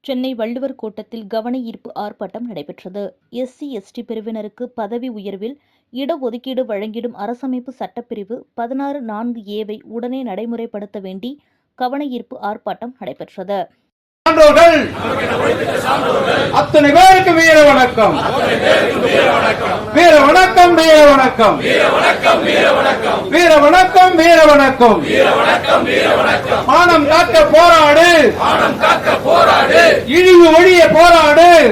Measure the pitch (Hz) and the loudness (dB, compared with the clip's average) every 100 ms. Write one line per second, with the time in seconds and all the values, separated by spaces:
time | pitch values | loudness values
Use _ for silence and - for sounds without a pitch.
0 | - 254 262 240 226 240 262 277 220 214 | -10 -10 -10 -10 -10 -10 -12 -12 -16 -16
1 | 214 226 202 226 226 262 233 220 - - | -18 -20 -12 -10 -8 -12 -12 -18 -18 -16
2 | 208 - 190 226 240 175 147 - 185 196 | -16 -14 -16 -14 -16 -16 -18 -20 -18 -14
3 | 202 _ _ 233 254 _ 294 233 _ - | -16 _ _ -14 -14 _ -16 -16 _ -18
4 | 240 226 214 220 208 _ 247 247 208 240 | -14 -14 -12 -14 -14 _ -16 -12 -12 -10
5 | 254 214 196 190 214 285 _ _ _ 247 | -12 -14 -16 -14 -14 -16 _ _ _ -14
6 | 277 330 254 240 262 254 233 208 214 220 | -10 -8 -10 -12 -12 -10 -8 -10 -12 -12
7 | 240 180 208 240 269 254 247 247 196 - | -14 -14 -14 -12 -12 -12 -14 -16 -16 -16
8 | 240 214 196 247 _ - 233 269 277 285 | -16 -18 -16 -18 _ -14 -12 -10 -10 -10
9 | 226 208 240 233 202 208 208 208 _ 226 | -12 -12 -12 -12 -14 -14 -12 -16 _ -14
10 | 240 262 254 190 233 233 233 208 - 214 | -12 -12 -12 -12 -12 -12 -12 -14 -16 -16
11 | 190 190 226 294 _ _ _ _ 254 277 | -16 -16 -16 -18 _ _ _ _ -10 -8
12 | 294 247 - 262 202 214 - 185 240 254 | -10 -12 -14 -14 -14 -12 -14 -14 -16 _
13 | 180 - 160 - 185 202 - _ _ _ | -18 -16 -18 -16 -12 -10 -10 _ _ _
14 | _ _ - 320 302 285 339 311 220 - | _ _ -4 2 4 6 4 2 -4 -10
15 | - - - - - - - - 254 262 | -10 -8 -8 -6 -6 -6 -6 -6 -6 -6
16 | - 539 - - - - 294 311 285 320 | -4 -4 -4 -4 -4 -4 0 0 2 4
17 | 381 381 370 330 320 302 294 269 247 - | 6 6 2 2 4 6 4 4 0 0
18 | 202 - - 247 - - - - - - | -2 -2 -4 -4 -4 -2 0 0 -2 -4
19 | - - - - - - - - - - | -2 0 0 -2 -2 -4 -6 -8 -4 2
20 | 339 302 277 349 370 370 349 330 320 311 | 4 4 4 2 2 4 4 4 4 6
21 | 294 269 262 240 214 - 240 - - - | 6 4 0 0 0 0 -2 -2 0 0
22 | - - - - - 147 143 - - - | -2 -2 -2 -2 -2 -2 0 0 -2 -4
23 | - - - 311 349 302 285 349 370 370 | -4 -6 -2 0 4 4 4 4 4 4
24 | 370 349 330 330 302 285 269 254 240 190 | 4 4 4 6 6 4 2 2 2 2
25 | 143 - - - - - - - - - | -2 -2 0 -2 -2 -2 -2 -2 -2 -2
26 | - - - - - - - 311 359 320 | -2 -2 -2 -4 -4 -6 0 2 4 2
27 | 285 320 349 330 294 302 349 330 302 294 | 2 0 2 2 4 4 6 4 4 4
28 | 349 330 254 - - 311 - - - 330 | 4 4 2 0 -4 -2 -4 -2 -2 -2
29 | - - 262 339 339 - - 330 339 - | -4 -4 -2 0 2 0 0 2 2 0
30 | - 311 370 349 330 320 370 359 320 311 | -2 2 6 6 6 6 4 4 4 4
31 | 349 339 302 294 349 339 247 | 6 6 4 4 6 6 4